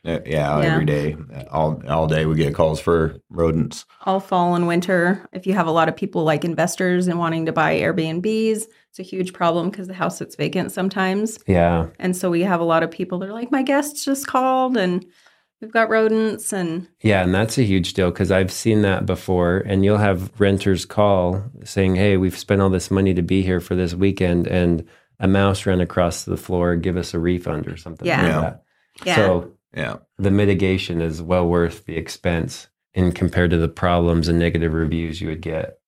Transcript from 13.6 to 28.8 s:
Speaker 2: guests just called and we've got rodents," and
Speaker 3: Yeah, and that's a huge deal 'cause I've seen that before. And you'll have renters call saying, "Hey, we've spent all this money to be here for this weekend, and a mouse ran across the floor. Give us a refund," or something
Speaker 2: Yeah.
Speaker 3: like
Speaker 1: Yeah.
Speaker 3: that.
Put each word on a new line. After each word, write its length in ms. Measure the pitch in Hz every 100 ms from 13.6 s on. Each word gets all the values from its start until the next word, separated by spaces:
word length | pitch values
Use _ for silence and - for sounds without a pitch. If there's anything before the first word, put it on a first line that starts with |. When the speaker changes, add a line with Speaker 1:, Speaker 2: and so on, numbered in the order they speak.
Speaker 2:
guests 420 | 262 277 294 - -
just 200 | 277 -
called 520 | 262 262 262 254 247
and 280 | 185 180 - _ _ _ _ _
we've 100 | 220
got 180 | 226 220
rodents," 600 | 220 220 220 220 - -
and 360 | 196 170 165 180 _
Speaker 3:
Yeah, 220 | - 98
and 100 | 90 92
that's 220 | 113 -
a 40 |
huge 300 | 107 95 85
deal 180 | - 90
'cause 200 | 87 90
I've 200 | 95 92
seen 300 | - 113 107
that 240 | 98 92 95
before. 520 | 90 - 90 87 92 -
And 200 | 95 98
you'll 120 | 104
have 340 | 104 90 95 -
renters 460 | 98 95 101 90 -
call 580 | - 104 95 90 98 110 -
saying, 320 | - - 95 92
"Hey, 200 | 104 95
we've 200 | 92 -
spent 240 | - 101
all 60 | 95
this 180 | 92 -
money 240 | 98 98
to 80 | 90
be 220 | 85 95
here 160 | 92 90
for 160 | - 92
this 180 | 90 87
weekend, 520 | 98 95 90 87 85
and 360 | 90 87 82 - _ _ -
a 80 | 95
mouse 380 | 98 98 95 101
ran 140 | 90
across 440 | 87 - 87 - -
the 120 | 87
floor. 380 | - 90 87 85
Give 220 | 92 90
us 160 | 85 85
a 40 |
refund," 480 | 85 90 85 78 -
or 100 | -
something 280 | 82 80 170
Speaker 2:
Yeah. 100 | 135
Speaker 3:
like 40 | 87
Speaker 1:
Yeah. 100 | 78
Speaker 3:
that. 220 | 80 - _ _